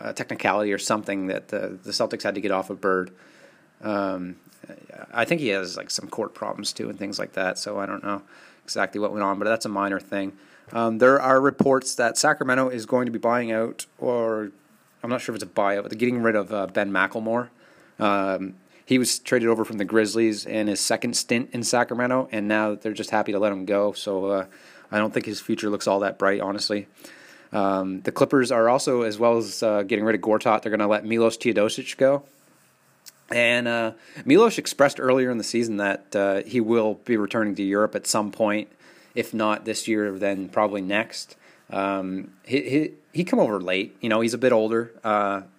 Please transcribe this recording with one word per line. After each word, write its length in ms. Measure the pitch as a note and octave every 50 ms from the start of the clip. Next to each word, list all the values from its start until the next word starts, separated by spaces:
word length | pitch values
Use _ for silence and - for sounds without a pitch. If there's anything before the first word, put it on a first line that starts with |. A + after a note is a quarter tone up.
uh, 100 | - A2
technicality 640 | - - B2 - A#2 - - G2+ F#2+ G#2 G#2+ G#2 G2
or 60 | G2
something 480 | - - A2+ G#2+ G#2 - G2+ G2 F#2+ F#2+
that 200 | G2 G2 - -
the, 320 | G#2+ G2+ G2 G2+ F#2+ F#2
the 100 | - G#2+
Celtics 320 | G2+ - A#2 G#2+ A2+ G#2 -
had 120 | G#2 G2
to 60 | G2+
get 100 | F#2+ G2
off 180 | F#2+ F#2+ F#2+ -
of 120 | G2+ F#2
Bird. 300 | - F#2+ F#2 F#2 F2+ F#2 - - - - - - - - _ _ _ _ _ -
Um, 540 | - G#2+ G#2 G2+ G2 F#2+ F#2+ F2+ F2+ F2+ F2+ - - - _ _ - - - - - - - - - - -
I 100 | A#2 A#2
think 160 | - E3+ D#3+
he 100 | C#3+ A2
has, 280 | G2 G2 F#2 F2+ F2+ -
like, 120 | - -
some 200 | - - F#2+ G2
court 240 | - - G#2 - -
problems 400 | - G#2+ G#2 - - G#2 - -
too 160 | - A2+ A2
and 100 | G#2 G2+
things 200 | G#2 G2+ G2 G2
like 140 | G2+ - -
that, 240 | F#2+ F#2+ F#2 - -
so 220 | - G#2 G#2 G2+
I 60 | G2
don't 180 | G2+ G2+ G2 -
know 180 | G2+ G2+ G2 - - - - - - - _ _
exactly 340 | - - G#2+ G2 - - G#2
what 140 | G#2 G2 G2+
went 100 | G#2 G2+
on, 160 | G2 G2 G2+
but 60 | G#2
that's 200 | G#2+ A2+ A2+ -
a 40 | A2+
minor 300 | G2+ G2+ G2+ G2 G2 F#2
thing. 340 | F#2+ - G2+ G2+ G2 G2 G2 - - - - - _ - -
Um, 240 | A2+ A2+ A2+ A2+ A2
there 240 | B2 C3 C#3 C#3
are 180 | C3 C3 C3 C3
reports 560 | C#3 C#3 C3+ - - C#3 C3+ C3 - - -
that 220 | - A#2+ A#2 - -
Sacramento 520 | - D3+ D3 - C#3 C3 B2+ C3 C3+ B2+
is 160 | B2+ A#2 A2
going 200 | - C3 B2 B2
to 60 | A#2+
be 80 | A#2 A2
buying 320 | - A#2 A#2+ B2 A#2+ A2
out, 340 | A2 A2 A2+ A#2 - - - - _ -
or 540 | B2+ B2 B2 A#2+ A2+ A2+ A2 A2 G#2+ G#2 - _ _ _ _ _ _ _ _ _ -
I'm 60 | A#2
not 120 | B2 -
sure 120 | - - A2+
if 80 | F#2
it's 80 | G2+ -
a 60 | -
buyout, 280 | A2+ G2+ G2 G2+ G2+ -
but 80 | -
they're 60 | A2 G#2+
getting 240 | A#2+ B2 B2 A#2+
rid 140 | A2+ A2+ A2
of, 160 | G#2 G2 F#2
uh, 160 | A2 G2+ F#2+ F#2
Ben 240 | - G#2+ G2+ G2+
McLemore. 580 | G2 F#2 F#2+ F#2+ - A2+ A2 A2 A2+ A#2+ B2 - _ _ _ - _ - - _ _ -
Um, 560 | A2 G#2 G2+ G2 F#2+ G2 F#2+ F2+ F#2+ G2 F#2+ - _ _ _ _ _
he 140 | - C3 B2+
was 220 | A#2+ - - -
traded 280 | - - C3 B2 A2+ A2+
over 160 | A2+ A2+ G#2+
from 140 | - A2+ G2+
the 80 | G2
Grizzlies 640 | F2+ A2 A2 A2 G2+ G2+ A2+ A2+ A2 G#2+ G#2 - -
in 180 | G#2+ A2 G#2
his 140 | G#2 G2 -
second 360 | - - A2+ G#2+ - A#2+ A#2
stint 360 | - - - A#2+ A#2 C3 - -
in 80 | A#2+
Sacramento, 680 | A2+ - - A#2+ A#2+ - A#2+ A#2+ B2 B2 B2+ C3 B2+ -
and 160 | A2+ G#2+ G2+ G#2
now 260 | G#2+ G#2+ G#2+ G#2+ G#2
they're 200 | G2+ - A2 G#2
just 180 | G#2+ G#2 -
happy 200 | A2+ G#2+ G2+ -
to 60 | G2+ G2
let 140 | G#2+ G#2
him 140 | G2+ F#2+ F#2+
go. 260 | F#2+ G2+ G2+ G#2 G#2
So, 340 | F#2+ - - G#2 G2 F#2+ F#2+
uh, 200 | G2 G2+ G2 F#2 - - - - - - - - -
I 60 | G#2+ G#2+
don't 160 | A2 G#2+ -
think 140 | A#2+ - A2
his 120 | G#2 -
future 300 | - - A2 - G#2+ G#2
looks 160 | G2+ G2 -
all 140 | G#2+ G2 G2+
that 180 | G2+ F#2+ - -
bright, 240 | G2 G2 G2+ G#2+
honestly. 460 | G2+ F#2+ G2+ G#2+ - - G#2 G#2 G2 - _ - - - - - - - - - - _
Um, 500 | - G#2 G2 G2 G2 F#2+ F#2+ F#2+ F#2+ F#2
the 100 | - -
Clippers 400 | - - C#3 - D3 C#3 B2 A#2
are 180 | B2+ A#2 A2+ A#2
also, 340 | B2 C#3 - D3 B2+ B2 A#2
as 160 | A2 G#2 G#2
well 180 | A#2 A#2 A#2 A#2
as, 240 | A2 G2 - -
uh, 220 | A#2+ A2 G#2+ G#2 G2
getting 200 | F#2+ A#2 G2+ G#2+
rid 120 | A2+ A2
of 60 | F#2+
Gortat, 420 | - A2 G#2+ A2 - A#2+ G#2+ - -
they're 80 | A2
gonna 160 | G#2+ G#2+ G#2 G#2
let 180 | G#2+ G2+ A2
Milos 320 | G#2+ A#2 A2+ A2+ A2+ A2+ -
Teodosic 580 | - A#2+ G#2 G#2 G#2+ A2 - - B2+ - - -
go. 260 | C3 C3+ C#3+ C#3 - - _ _ _ _ _ _ _ _ _ _ _ _ _ _ - - - _ _ -
And, 380 | A#2 A#2+ A#2+ A#2 A#2+ A#2+ A#2+ A#2+
uh, 240 | A#2 A#2 A2+ A2 A2+ - - - - - -
Milos 320 | B2 D3 G3 A#3 A3 - -
expressed 420 | F#2+ - - - C#3 C3+ - -
earlier 300 | C3 B2+ C3+ C3+ B2+ B2+
in 80 | B2 A2
the 60 | G2+
season 340 | - - A#2 A#2 A2+ G#2 G2+
that, 380 | G2+ G2 F#2+ - - - -
uh, 260 | G2+ G2 G2 G2 G2
he 180 | - - G#2+ B2
will 360 | A2 A2 A#2 A#2 G#2+ G#2+ G2+ - -
be 120 | - A#2+ G#2+
returning 360 | G#2 G2 - A2+ G#2+ G#2 F#2+
to 80 | G2 G2
Europe 300 | G2 G2 G#2 G#2+ G#2+ -
at 140 | G2+ - -
some 240 | - A2 G#2 G2+
point, 360 | - - A2+ G#2 G#2 A2 - - _ _ - - - - - _ -
if 180 | A#2+ - -
not 320 | - A2 G#2+ G#2+ G#2+ - -
this 240 | A2+ G#2 - - A2+
year, 240 | A2 G#2+ G#2 G2+ F#2+ F#2
then 320 | G2+ G2 G2 F#2+ F#2+ F2
probably 320 | - A2 G#2+ G2+ G2+ G2
next. 540 | F#2 F#2 G2+ G#2+ A2+ - - - - - - _ _ - - _ _ -
Um, 640 | - G2 G2 G2 G2 G2 F#2+ F#2 F#2 F#2+ - - - _ _
he, 180 | - B2 C#3+
he, 300 | C3 A#2+ C3+ D3+ D#3 - - - _ _ -
he 100 | D#3 F#3
come 140 | - C4 A#3
over 220 | E3+ A#2 G#2 F#2+
late. 340 | F2+ F2+ F#2 F#2+ G#2 - - -
You 80 | A#2+ A2+
know, 120 | G#2+ A2+
he's 120 | A#2 A2+ A#2+
a 60 | A#2+
bit 120 | C3 B2+
older. 400 | A#2+ A2 A2 A2 A2+ A#2 A#2 A#2 - - -
Uh, 400 | A2 G#2 G#2 G#2 G2 G2 F#2+ F#2+ - _